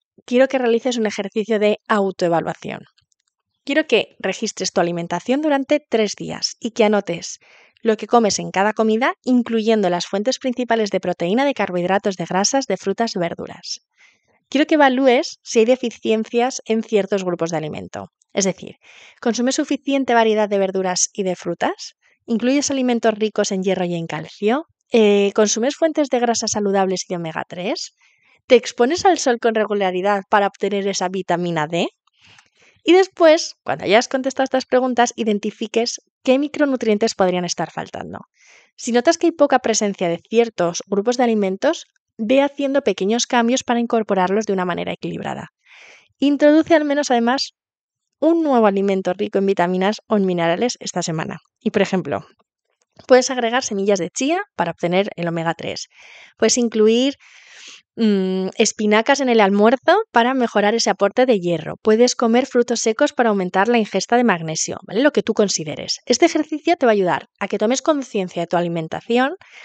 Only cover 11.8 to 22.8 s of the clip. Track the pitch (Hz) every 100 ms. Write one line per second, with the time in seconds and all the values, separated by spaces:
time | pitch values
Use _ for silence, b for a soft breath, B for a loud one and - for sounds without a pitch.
11.8 | 175 196 208 185 165 180 202 269 262 190
12.8 | 196 196 226 196 170 - - - - -
13.8 | _ b b b b b _ 262 311 311
14.8 | 269 254 269 247 330 - - 233 226 254
15.8 | 233 - 226 220 220 233 247 - - 226
16.8 | 220 208 190 202 185 175 165 160 151 95
17.8 | 90 - - _ _ - 190 - - -
18.8 | B B B B 240 226 247 269 285 277
19.8 | - 277 254 233 220 214 202 202 190 190
20.8 | 185 180 - - 185 175 175 170 - -
21.8 | - _ _ _ - 226 240 285 277 269